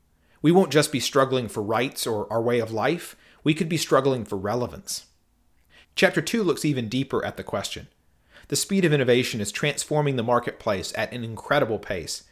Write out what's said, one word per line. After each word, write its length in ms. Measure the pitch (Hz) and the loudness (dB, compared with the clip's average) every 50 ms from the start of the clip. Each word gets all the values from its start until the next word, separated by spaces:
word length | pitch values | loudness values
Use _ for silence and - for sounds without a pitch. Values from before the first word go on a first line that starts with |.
| _ _ _ _ _ _ _ - | _ _ _ _ _ _ _ 0
We 100 | - 151 | 2 6
won't 200 | 175 190 190 147 | 6 6 4 6
just 200 | 131 151 143 - | 4 2 2 2
be 80 | - 123 | 0 -2
struggling 480 | - - - 135 135 127 131 127 120 | -2 0 2 2 4 4 2 -2 -2
for 160 | 104 - 113 104 | -2 -6 -6 -2
rights 420 | 104 110 113 127 143 143 - - | 0 0 0 0 0 -2 -6 -4
or 260 | 131 110 104 101 - | -2 -2 -2 -4 -2
our 100 | 110 117 | -2 0
way 180 | 113 120 120 120 | 0 2 2 0
of 120 | 110 110 | 0 -2
life, 440 | 113 107 107 139 165 165 - - - _ _ - _ _ - | -2 -2 0 0 -2 -2 -6 -14 -18 _ _ -20 _ _ 0
we 100 | 147 156 | 0 2
could 160 | 156 185 160 | 2 0 -2
be 80 | 170 | -2
struggling 480 | 147 - - 156 135 127 139 131 123 104 | -2 0 4 4 4 4 4 0 0 -4
for 120 | - - | -6 -6
relevance. 680 | 95 92 101 113 123 123 87 - 98 - - - - - _ _ _ _ _ _ _ _ _ _ _ _ _ _ - - _ - | -4 -4 -2 -2 -2 -4 -4 -8 -12 -12 -10 -10 -10 -12 _ _ _ _ _ _ _ _ _ _ _ _ _ _ -20 -20 _ -2
Chapter 260 | - 190 180 - 170 | 2 2 2 2 2
two 220 | 156 - - 233 208 | -2 0 -2 0 0
looks 220 | 170 135 - - | 0 0 0 0
even 240 | 151 139 127 113 104 | -2 0 0 -2 -4
deeper 340 | 127 127 131 - 127 107 - | -2 -4 -4 -2 -4 -4 -4
at 120 | 101 - | -4 -8
the 60 | - 92 | -8 -10
question. 440 | - - 101 95 - - - - - _ _ _ _ _ _ _ _ _ - - - | -6 -6 -6 -6 -6 -10 -10 -14 -18 _ _ _ _ _ _ _ _ _ -20 -8 -4
The 60 | 143 | -4
speed 300 | - - - 202 190 180 | -4 -2 0 0 2 4
of 80 | 160 151 | 4 4
innovation 480 | 143 127 123 120 127 120 - - 110 | 4 6 6 6 4 4 0 -2 -4
is 100 | 101 - | -4 -4
transforming 640 | - - - 147 143 - - - 151 151 147 143 135 | -4 -2 -2 -2 -2 -2 -4 -2 0 0 2 2 0
the 60 | 123 110 | 0 0
marketplace 680 | 120 120 120 - 117 - - - 113 107 117 113 - - | 2 2 2 2 -2 -8 -4 -2 -2 -2 -2 -4 -6 -4
at 160 | - 110 - | -4 -4 -4
an 120 | 117 123 113 | -6 -8 -8
incredible 560 | 113 113 101 - - 143 147 131 110 110 98 | -8 -10 -8 -2 0 2 2 2 0 -2 -4
pace. 440 | - - 104 87 76 - - - - _ | -4 -6 -6 -6 -6 -8 -10 -12 -14 _